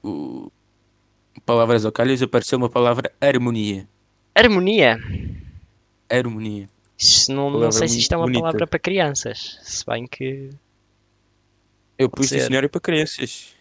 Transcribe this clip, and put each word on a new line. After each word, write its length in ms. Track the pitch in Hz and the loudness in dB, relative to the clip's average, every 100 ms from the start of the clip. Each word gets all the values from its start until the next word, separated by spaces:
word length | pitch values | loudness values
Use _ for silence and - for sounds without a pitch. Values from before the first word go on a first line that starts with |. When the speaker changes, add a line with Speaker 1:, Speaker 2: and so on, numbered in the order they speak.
Speaker 1:
o... 480 | - 76 69 60 50 _ _ _ _ _ _ _ _ - - | -8 -8 -10 -12 -16 _ _ _ _ _ _ _ _ -10 0
Palavras 400 | 117 117 117 107 | 2 4 4 2
ao 60 | |
calhas, 300 | 107 123 131 | 0 0 2
apareceu 360 | 127 120 - 131 | 2 0 2 0
uma 100 | 120 | 0
palavra 420 | 123 120 120 - _ | 2 2 2 -4 _
harmonia. 680 | 143 131 123 113 104 98 95 _ _ _ _ - | 2 2 0 -2 -2 -6 -10 _ _ _ _ 4
Speaker 2:
Harmonia? 640 | 233 196 185 214 131 113 - - - - - - _ _ _ _ _ | 6 6 2 4 4 4 -4 -8 -8 -12 -18 -20 _ _ _ _ _
Speaker 1:
Harmonia. 640 | 123 123 110 110 104 101 _ _ - | -2 -2 -6 -8 -10 -14 _ _ 0
Speaker 2:
Isso 300 | - - - | 2 4 2
não, 140 | 135 139 | -2 -2
não 60 | |
Speaker 1:
Palavra 180 | 143 117 | 2 2
Speaker 2:
sei 160 | 110 - | 2 0
se 100 | 117 | 0
isto 120 | 113 | 0
é 40 | 170 | 0
uma 80 | 165 | 0
Speaker 1:
muito 80 | |
bonita. 140 | 123 165 | 0 -2
Speaker 2:
palavra 160 | - 170 | -2 -2
para 120 | 165 | -2
crianças, 760 | - 190 156 139 113 113 - - | -2 0 0 -2 -8 -10 -14 -16
se 220 | - - - | -12 -10 -6
bem 200 | 117 123 | -8 -8
que 440 | - 131 135 135 143 _ _ _ _ _ _ _ _ _ _ _ _ _ - | -8 -8 -8 -14 -18 _ _ _ _ _ _ _ _ _ _ _ _ _ -2
Speaker 1:
Eu 120 | 127 | -2
Speaker 2:
pode 80 | - | 0
Speaker 1:
pus 40 | 135 | -2
Speaker 2:
ser. 60 | 139 | 0
Speaker 1:
dicionário 300 | 123 131 147 | 0 0 0
para 120 | 180 | -2
crianças 720 | - 160 156 - 127 - - _ | -2 0 -2 -4 -8 -8 -14 _